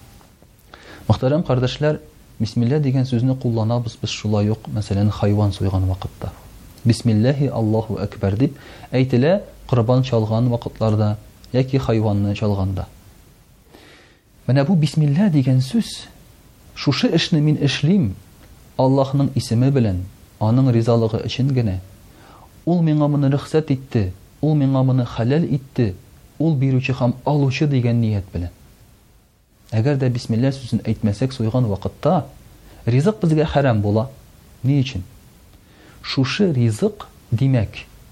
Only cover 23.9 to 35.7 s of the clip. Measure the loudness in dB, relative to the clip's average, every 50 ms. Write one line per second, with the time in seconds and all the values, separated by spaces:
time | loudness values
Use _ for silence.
23.9 | -2 -2 -2 -2 -4 -10 -16 -20 -10 -4 0 0 2 2 2 2 2 2 2 2
24.9 | 2 2 0 -2 -2 -2 0 2 2 2 2 0 -2 -4 -4 -6 -2 -2 -2 0
25.9 | -2 -6 -12 -20 -20 -20 -20 -20 -6 -2 0 0 2 2 2 2 2 0 0 0
26.9 | -2 0 0 0 -2 -2 -2 0 0 2 2 0 0 0 0 2 2 2 2 2
27.9 | 2 2 2 2 0 -2 -4 -6 -6 -8 -8 -8 -10 -16 -20 -20 -20 -20 -20 -20
28.9 | -20 _ _ _ _ _ _ _ _ _ _ _ _ _ _ -6 -2 0 0 0
29.9 | 0 0 0 0 -2 -2 -4 -2 0 0 0 0 -2 -4 -6 -6 -4 -4 -2 -2
30.9 | -4 -2 -2 -2 -2 0 -2 -4 -2 -4 -4 -2 0 0 0 0 -2 -4 -6 -8
31.9 | -10 -4 -2 0 0 0 -2 -4 -12 -20 -20 -20 -20 -20 -20 -20 -20 -8 -4 0
32.9 | 2 2 2 2 0 0 0 0 2 2 0 0 0 2 2 2 2 2 2 2
33.9 | 0 0 0 -2 -8 -16 -20 -20 -20 -20 -20 -20 -18 -4 -2 0 2 2 0 0
34.9 | -4 -8 -10 -12 -16 -20 -20 -20 -20 -20 -20 -20 -20 -20 -20 -20